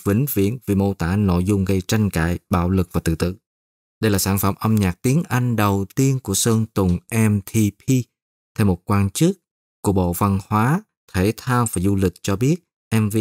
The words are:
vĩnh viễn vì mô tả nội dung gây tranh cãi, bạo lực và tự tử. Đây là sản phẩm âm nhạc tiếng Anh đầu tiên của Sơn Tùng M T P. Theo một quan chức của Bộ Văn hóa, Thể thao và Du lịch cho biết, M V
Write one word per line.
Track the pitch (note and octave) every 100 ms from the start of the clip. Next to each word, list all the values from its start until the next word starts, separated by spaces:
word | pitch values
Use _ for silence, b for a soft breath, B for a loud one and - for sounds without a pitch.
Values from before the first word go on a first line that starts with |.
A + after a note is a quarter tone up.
vĩnh | G2+ G#2 C#3+
viễn | - G2 B2+ -
vì | G2
mô | G2
tả | F#2+ E2+ G2+
nội | G2+ F2
dung | F2+ G2+ F#2
gây | F#2+
tranh | - A2 G2+
cãi, | E2 E2 F2 -
bạo | F2 F2
lực | F#2+ F2
và | F2+
tự | F2 D#2+
tử. | F2 F#2+ _ _ _ _ _ -
Đây | A2
là | G2
sản | F#2+ G2
phẩm | G2 -
âm | A2 A2
nhạc | F#2+ F2
tiếng | B2 D3 -
Anh | B2+ B2 A2+
đầu | G#2 G2 G2 -
tiên | C3+ C3
của | -
Sơn | G2 A#2 A2 A2
Tùng | - F#2 F2 - A2 A2
M | G#2
T | -
P. | A2+ G#2 - - C3 - _ _ _ _ -
Theo | G#2
một | F2+ -
quan | G2+ G2
chức | - E3 G3 _ _ _ _
của | G#2
Bộ | F#2+ F2
Văn | F2 G2+ G2 -
hóa, | G#2+ A#2 F3 - _ _
Thể | F#2+ G2 -
thao | - B2 A#2
và | F#2
Du | F#2+ G2
lịch | F#2+ -
cho | - F#2+
biết, | C3 F3 _ _ _ A2
M | G#2+
V | A2